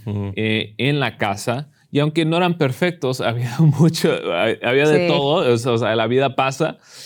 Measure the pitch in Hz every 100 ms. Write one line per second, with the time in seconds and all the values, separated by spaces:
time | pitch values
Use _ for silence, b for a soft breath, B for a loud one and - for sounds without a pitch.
0 | - 104 101 95 110 110 107 107 123 147
1 | 127 - 107 98 - 123 151 b b 143
2 | 151 156 160 165 180 170 139 123 180 170
3 | 131 131 - 117 123 117 160 - 160 165
4 | 175 101 87 87 110 - 113 135 151 151
5 | 175 143 139 165 139 117 123 117 113 113
6 | 113 127 139 - 135 135 156 - B B